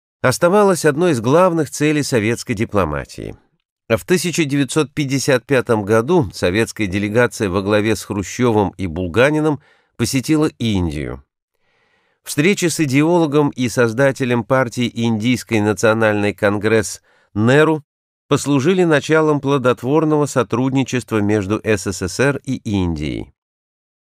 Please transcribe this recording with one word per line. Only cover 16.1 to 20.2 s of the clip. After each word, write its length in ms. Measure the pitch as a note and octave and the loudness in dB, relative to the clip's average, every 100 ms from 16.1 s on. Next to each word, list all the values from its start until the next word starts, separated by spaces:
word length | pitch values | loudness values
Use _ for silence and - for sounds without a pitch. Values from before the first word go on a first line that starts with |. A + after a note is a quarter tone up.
| G#2 G2+ | 2 -2
конгресс 720 | G2 G#2 G#2 G2+ A2 G2+ - _ _ _ | 0 -2 0 0 0 0 -8 _ _ _
Неру 500 | G2+ A2 C#3 D#3 D#3 - _ _ _ _ | -2 2 4 4 0 -6 _ _ _ _
послужили 560 | C#3 - C#3+ C3 F#3+ | -2 0 0 2 2
началом 560 | F3 D3+ - D#3 D#3 D3 | 2 2 2 2 2 0
плодотворного 840 | C3+ C#3 B2 A#2 A#2+ D3+ D#3+ D3+ | 0 0 0 0 0 0 2 0